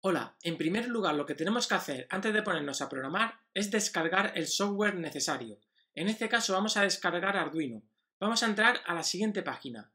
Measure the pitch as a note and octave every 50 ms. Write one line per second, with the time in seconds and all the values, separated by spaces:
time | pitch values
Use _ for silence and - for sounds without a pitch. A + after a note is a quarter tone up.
0 | - G3 F3 C#3+ A2+ - - _ - E3+ E3 - D3+ D#3+ F#3 A#3+ A#3 B3 A#3+ A3+
1 | F#3+ E3+ D3+ D3 C#3+ - C#3 - D#3+ F#3 A3 B3 A#3+ - A3 F3+ - - C#3+ B2+
2 | - - - F#3+ G3+ A3+ G#3+ G#3+ G#3 G#3 F3+ D#3 D3 C#3+ C#3 - C#3+ C3 C#3+ C3+
3 | C3 C3+ D#3+ G3 A3+ A3 - - _ _ _ F#3+ G#3 G3+ G#3+ A3 G3+ - - F3+
4 | D#3+ E3 F3 F#3+ G3+ - - - E3 - - - G3 G3+ G3+ G3 G#3 G#3 F#3+ F3+
5 | E3 D3 - C#3+ - - D3 B2+ B2 A2+ G#2 - _ _ _ _ _ _ _ D3
6 | E3 G#3 A3 - A#3 G#3+ - A#3 A3 - F#3+ F#3 G#3 G#3+ - G#3 G3+ G3 F#3+ -
7 | - F3+ E3 F3 F3+ G3 G3+ F#3+ D#3+ D#3+ D3 D#3+ D#3 C3 A#2 G#2+ - _ _ _
8 | _ _ _ _ F#3+ G#3 A#3 A3+ B3 A3 G#3 G3+ A3 A#3+ B3 - - - E3+ E3+
9 | D#3+ - - F3+ G#3+ A3 G3+ G3+ E3+ D3 B2+ - - C3+ A#2 A2 G#2 _ _